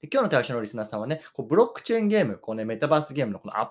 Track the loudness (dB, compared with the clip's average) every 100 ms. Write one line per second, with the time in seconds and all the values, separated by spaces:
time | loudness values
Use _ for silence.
0 | 0 0 4 2 2 -2 -4 -6 -6 -6
1 | -4 -6 -8 -12 0 4 4 2 -2 0
2 | 2 2 2 -2 -8 -6 -4 -2 2 2
3 | 2 -4 -4 -4 -6 -4 -4